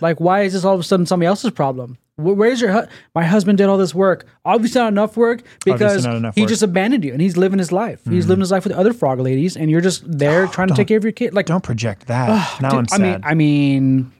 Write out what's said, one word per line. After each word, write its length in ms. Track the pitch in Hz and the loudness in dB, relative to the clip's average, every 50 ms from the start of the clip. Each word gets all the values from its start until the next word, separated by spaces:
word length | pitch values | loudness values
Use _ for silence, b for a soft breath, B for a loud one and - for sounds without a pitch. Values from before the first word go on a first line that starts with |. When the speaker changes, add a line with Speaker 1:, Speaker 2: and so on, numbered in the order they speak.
Speaker 1:
Like, 180 | 165 165 165 139 | -2 -2 -2 0
why 200 | 165 180 185 202 202 | 0 2 2 2 0
is 100 | 190 190 | 0 -2
this 100 | 196 175 | -2 0
all 120 | 196 196 | 0 0
of 40 | 185 | 0
a 40 | 160 | 0
sudden 220 | - 196 185 175 - | 0 0 0 2 0
somebody 180 | 190 180 165 | 0 0 2
else's 240 | 170 202 - - 226 | 0 0 0 -2 -4
problem? 480 | - - 147 135 127 127 123 123 123 - _ _ _ - | -2 -2 -2 -2 -4 -6 -10 -14 -16 -20 _ _ _ -6
Wh-, 200 | 151 180 202 196 | -2 -2 0 2
where's 240 | 214 233 262 233 | 2 2 0 0
your 100 | 240 196 | 0 0
hu-, 160 | 190 233 - - B B B B B | 0 -2 -2 -4 B B B B B
"My 80 | 160 170 | -2 0
husband 320 | 160 196 214 180 196 202 185 | 2 2 2 2 2 2 4
did 80 | 202 196 | 4 4
all 100 | 196 190 | 4 2
this 160 | 190 170 151 | 0 0 0
work." 320 | 180 196 190 170 - - b b b b | 0 2 2 0 -2 -4 b b b b
Obviously 340 | 160 196 233 220 240 240 254 | 0 0 0 0 0 0 0
not 100 | 233 220 | 0 0
enough 280 | 202 202 214 208 - 226 | 0 0 0 -2 0 0
work 220 | 240 233 240 226 | 0 0 0 -2
Speaker 2:
Obviously 320 | - - - - - 190 - | -8 -18 -12 -4 -2 0 0
Speaker 1:
because 320 | - 214 208 202 190 123 | 2 2 2 2 0 0
Speaker 2:
not 100 | 120 117 | -2 -2
enough 200 | 117 117 113 101 | -2 -4 -2 0
Speaker 1:
he 60 | 208 | 0
Speaker 2:
work. 80 | 214 202 | 0 0
Speaker 1:
just 120 | 226 - | 0 0
abandoned 420 | 214 190 170 190 190 226 285 247 160 | 0 0 0 0 0 0 0 0 -2
you 80 | 139 | -2
and 80 | 120 139 | -2 0
he's 160 | 175 196 165 175 | 0 0 2 2
living 200 | 190 190 196 196 | 0 2 0 0
his 140 | 180 151 | -2 -2
life. 300 | 175 185 233 226 - - - | -2 -2 -2 -4 -8 -8 -6
He's 200 | 120 175 180 170 | -2 -2 0 2
Speaker 2:
Mm-hmm. 40 | 165 | 2
Speaker 1:
living 100 | 185 190 | 2 2
his 100 | 190 180 | 2 0
life 120 | 196 185 - | 0 0 -2
with 100 | 202 175 | -2 0
other 200 | 175 190 226 233 | 0 0 0 0
frog 260 | - 160 135 131 127 | 0 0 -2 0 0
ladies 380 | 131 127 131 135 160 185 180 151 | -2 0 0 0 -2 -2 -2 -2
and 140 | 156 156 | 0 2
you're 100 | 156 170 | 2 2
just 220 | 170 190 165 - - | 2 0 -2 -4 -6
there 380 | 170 165 139 143 147 156 175 190 | -6 -4 0 0 2 2 2 2
Speaker 2:
Oh, 40 | 180 | 0
Speaker 1:
trying 200 | - - 185 190 | -2 -2 0 0
to 40 | 151 | 2
Speaker 2:
don't, 40 | 127 | 0
Speaker 1:
take 120 | 202 - | 2 2
care 80 | 220 220 | 0 0
of 60 | 208 | 0
your 80 | 226 - | -2 -4
kid. 200 | - 240 233 - | -4 -4 -2 -2
Like, 140 | 202 185 - | -2 -2 0
Speaker 2:
don't 160 | 160 190 - | -2 -2 -2
project 420 | - 117 110 113 113 104 - - | -4 -6 -4 -4 -6 -6 -8 -8
that. 240 | - 120 123 127 120 | -6 -4 -2 0 0
Speaker 1:
ugh, 320 | 220 208 175 - - - | 0 0 0 -4 -6 -4
Speaker 2:
Now 80 | 135 - - 127 | -2 0 0 0
Speaker 1:
dude, 100 | 120 113 | 0 0
Speaker 2:
I'm 100 | - 202 | 0 0
Speaker 1:
I 20 | 190 | 0
mean, 100 | 185 180 | 0 0
Speaker 2:
sad. 80 | - 190 | -4 -4
Speaker 1:
I 80 | 147 156 | -2 0
mean, 760 | 165 151 151 147 143 143 139 139 135 135 131 131 131 127 127 - | 2 2 2 2 2 2 2 2 2 2 2 2 0 -2 -4 -10